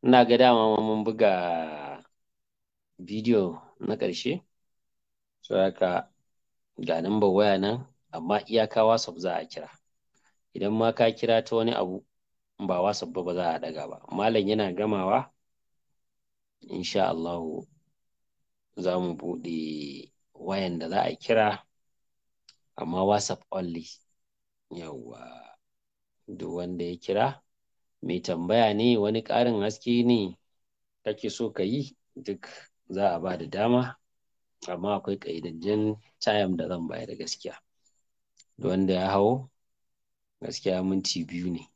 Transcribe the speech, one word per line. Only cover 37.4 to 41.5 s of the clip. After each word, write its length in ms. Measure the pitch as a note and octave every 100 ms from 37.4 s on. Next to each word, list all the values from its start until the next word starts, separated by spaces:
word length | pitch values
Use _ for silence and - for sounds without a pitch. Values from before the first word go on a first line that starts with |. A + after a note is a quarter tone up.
| - - _ _ _ _ _ _ _ _ - -
Duk 120 | F#2+
wanda 220 | F#2 F#2+
ya 160 | F#2 F#2+
hau, 400 | G2 G2+ C3 C3 _ _ _ _ _ _ _ _ _
gaskiya 420 | - - - F#2
minti 400 | F#2+ F#2+ F#2+ F#2 E2
biyu 240 | F2 F2+